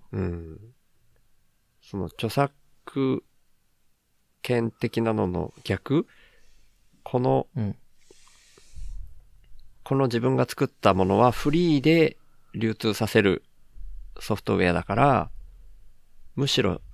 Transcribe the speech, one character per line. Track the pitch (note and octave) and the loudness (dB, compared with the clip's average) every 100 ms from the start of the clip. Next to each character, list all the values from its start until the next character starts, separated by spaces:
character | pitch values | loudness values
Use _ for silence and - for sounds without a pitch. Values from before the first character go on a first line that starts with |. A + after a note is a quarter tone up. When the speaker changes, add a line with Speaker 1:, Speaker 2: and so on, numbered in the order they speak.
| - | -10
Speaker 1:
う | G2+ | -6
ん。 | |
Speaker 2:
う | |
ん。 | F#2 E2+ D#2+ D#2+ A2 _ _ _ _ _ _ _ _ _ _ _ | -6 -6 -12 -18 -20 _ _ _ _ _ _ _ _ _ _ _
そ | - G2+ | -12 -8
の | E2+ | -8
著 | - A2+ | -6 -4
作 | C#3 C#3+ _ _ _ - C#3 C3 B2+ - _ _ _ _ _ _ _ _ _ _ _ | -2 -2 _ _ _ -10 -2 -2 -2 -6 _ _ _ _ _ _ _ _ _ _ _
権 | - A#2+ A#2 | -4 -2 -2
的 | - A#2 A2+ | -4 -4 0
な | A2+ | 0
の | G#2+ F#2+ | 0 0
の | F2+ - - | -2 -6 -8
逆？ | - F#2+ - C#3+ - _ - _ - - - _ _ _ | -4 -4 0 -2 -2 _ -20 _ -20 -20 -20 _ _ _
こ | - B2 | -6 -2
の、 | C3 C3+ - - | 0 0 -2 -4
Speaker 1:
う | |
ん。 | G2+ - - - - - - - _ - - - - - - - - - - - - - | -6 -6 -14 -20 -20 -20 -20 -20 _ -20 -18 -12 -10 -10 -12 -16 -20 -20 -20 -18 -18 -14
Speaker 2:
こ | - C#3 | -2 0
の | C3 | 2
自 | A#2 | 2
分 | B2+ B2+ | 2 2
が | - | 0
作 | - C3+ | 0 -4
っ | |
た | - G#2 | 0 2
も | F#2+ F#2 | 4 4
の | G2+ | 6
は | B2 | 4
フ | - D3+ | 4 0
リ | D#3+ F3 D3 | 2 4 4
ー | |
で | D3 E3 D#3 - - - - | 4 4 4 0 -20 -20 -14
流 | G#2+ A2 G#2+ | -4 -4 -2
通 | A2+ | -2
さ | G2+ A2 | 0 2
せ | A2 | 4
る | G2+ - - - - - - - - - | 4 2 -4 -20 -20 -14 -12 -12 -14 -10
ソ | - G#2 | -6 -4
フ | |
ト | - F#2+ | 0 2
ウ | |
ェ | F2+ | 2
ア | |
だ | E2+ | 2
か | - G#2+ | 0 2
ら、 | C#3 A#2 - - - - - - - - - - - - | 4 2 -2 -8 -16 -20 -20 -20 -20 -20 -20 -20 -12 -4
む | C#3 | -2
し | - | 0
ろ | G2 - - | 0 -2 -10